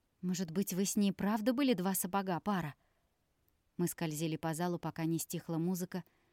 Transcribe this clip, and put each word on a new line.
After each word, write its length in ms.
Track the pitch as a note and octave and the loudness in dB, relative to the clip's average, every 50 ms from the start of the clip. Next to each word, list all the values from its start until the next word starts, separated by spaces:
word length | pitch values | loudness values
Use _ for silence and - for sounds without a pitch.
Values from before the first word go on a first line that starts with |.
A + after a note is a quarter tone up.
| _ _ _ _ | _ _ _ _
«Может 300 | - F3+ F#3 D#3+ F#3+ D#3+ | -4 -2 -2 -2 -2 -2
быть, 220 | D#3+ F#3 G3+ - F#3 | -2 -2 -2 0 0
вы 120 | F3 G3+ | 0 0
с 100 | F#3+ - | 0 2
ней 160 | G#3+ G3+ G3 | 2 2 2
правда 420 | F#3+ - - F#3 G#3 A#3 G#3+ A#3 B3+ | 2 2 0 0 2 2 2 2 2
были 200 | A#3+ C#4+ C4 A#3+ | 4 4 4 4
два 220 | E3+ F3+ G3 F#3+ | 2 2 0 0
сапога 440 | - - F#3 F3 G3 G3 F#3+ F3 D#3+ | 0 0 0 0 0 0 0 -2 -2
пара?» 360 | - G3+ G#3 F3+ D#3+ D3 C#3+ _ _ _ _ _ _ _ _ _ _ _ _ _ _ _ _ _ _ _ _ - | 0 0 0 0 0 -4 -6 _ _ _ _ _ _ _ _ _ _ _ _ _ _ _ _ _ _ _ _ 0
Мы 100 | F3 E3+ | 0 0
скользили 480 | - - E3+ D#3+ D3+ D3 E3 E3 D#3 | 0 -2 -4 -4 -2 -2 -2 -2 -2
по 180 | D#3 - E3 D#3+ | -2 -2 -2 -2
залу, 240 | D3 F3 F3+ F3 E3 | 0 0 -2 -2 -2
пока 280 | - D#3+ - - E3 | -4 -6 -4 -2 0
не 120 | D#3+ E3 D#3+ | 0 0 0
стихла 400 | - - - E3 - - E3 D#3+ | -2 -4 -6 -6 -4 -2 -2 0
музыка, 460 | E3 F3 F#3+ E3+ F3+ - - F#3 E3+ _ _ _ _ _ | 0 0 0 0 -2 -4 -6 -8 -8 _ _ _ _ _